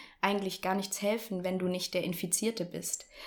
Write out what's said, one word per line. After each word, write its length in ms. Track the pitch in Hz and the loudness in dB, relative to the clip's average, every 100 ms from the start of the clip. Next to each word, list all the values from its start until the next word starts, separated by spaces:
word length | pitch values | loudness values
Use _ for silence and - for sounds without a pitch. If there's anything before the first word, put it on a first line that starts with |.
| - - | -16 0
eigentlich 400 | 196 202 190 - | 2 2 0 0
gar 140 | 185 196 | 0 2
nichts 260 | 190 - | 0 0
helfen, 420 | 202 220 - 190 | 2 2 0 -2
wenn 160 | 185 185 | 0 2
du 80 | 180 | 2
nicht 260 | 180 180 | 0 0
der 100 | 180 | 0
Infizierte 600 | 170 175 175 - 214 226 170 | 0 -2 0 2 2 0 -4
bist. 400 | 165 - - - - | -4 -4 -6 -8 -16